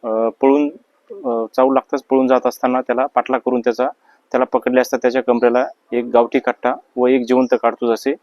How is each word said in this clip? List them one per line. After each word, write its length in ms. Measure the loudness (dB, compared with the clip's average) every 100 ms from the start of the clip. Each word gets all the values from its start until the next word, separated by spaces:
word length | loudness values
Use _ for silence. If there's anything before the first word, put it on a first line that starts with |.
अ, 240 | -2 -2 -2
पळून, 400 | 2 2 4 0 -6 _ _ _
अ, 360 | -12 -6 -4 -4 0
चावू 160 | 2
लागताच 300 | 2 -2 -8
पळून 240 | -2 0 2
जात 200 | 2 0
असताना 340 | -4 -4 -4
त्याला 260 | -2 -2 -2
पाठलाग 320 | -2 -2 -4
करून 220 | -2 -2
त्याचा, 260 | -2 -2 -4 -6 _ _ _
त्याला 140 | -2
पकडले 360 | 0 -2 0 0
असता 160 | 0 0
त्याच्या 260 | 0 -2
कमरेला 440 | 0 2 2 2 -2 -8 _
एक 120 | -6
गावठी 340 | 0 2 2 0
कट्टा 360 | -2 -4 -4 -4 _ -2
व 100 | 0
एक 180 | 2 2
जिवंत 260 | 0 2 2
काडतूस 280 | 0 -2 -2
असे 240 | -2 -2 -6